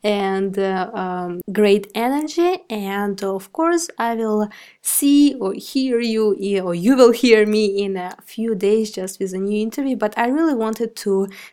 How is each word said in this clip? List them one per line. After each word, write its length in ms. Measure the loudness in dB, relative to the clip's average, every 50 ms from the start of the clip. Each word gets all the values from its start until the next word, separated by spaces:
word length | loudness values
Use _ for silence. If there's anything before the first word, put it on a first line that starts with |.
| -2
and, 560 | -2 0 0 0 -2 0 0 -2 -2 -2 -2
uh, 320 | -2 -2 -2 -2 -4 -4 -6
um, 480 | -6 -6 -6 -6 -6 -6 -8 -8 -8 -10 -4
great 360 | 0 2 4 4 4 4 2 -2 -4
energy. 640 | -4 -2 0 0 -2 -2 -2 0 0 2 2 0 -2 -6 -8
And 540 | -8 -8 -6 -6 -4 -4 -4 -4 -4 -4 -4
of 280 | -4 -4 -6 -8 -8
course, 380 | -4 -2 0 2 0 0 -2 -4 -6 -4
I 160 | -4 -2 -2
will 340 | -2 -2 0 0 0 -2 -2 -6 -12 -20 -20 _ _ -6
see 500 | -4 -2 0 2 4 6 6 6 4 4 0
or 120 | -4 -6 -6
hear 460 | -6 -8 -6 -4 -2 0 0 0 0
you, 380 | 0 0 0 0 2 0 0 0
i-, 200 | -2 -2 -2 -2
or 160 | -2 -2 -2
you 200 | 0 2 4 6
will 160 | 8 8 6
hear 360 | 6 4 4 6 6 6 6 4
me 360 | 2 2 0 0 0 -2 -2
in 140 | -2 -4 -6
a 180 | -6 -8 -12 -14 -20
few 300 | -14 -10 -6 -4 -4 -2
days 380 | 0 0 2 2 2 0 -2
just 280 | -6 -8 -8 -8 -8 -6
with 140 | -6 -6 -4
a 60 | -4
new 200 | -4 -2 -2 -2 -4
interview. 320 | -4 -4 -4 -4 -4 -2
But 200 | -2 -2 -4 -2
I 120 | -2 -2 -2
really 260 | 0 0 0 0 0
wanted 420 | 0 -2 -2 -4 -4 -6 -6 -8 -6
to 300 | -4 -2 0 0 -2 -4 -6 -14 -20 -20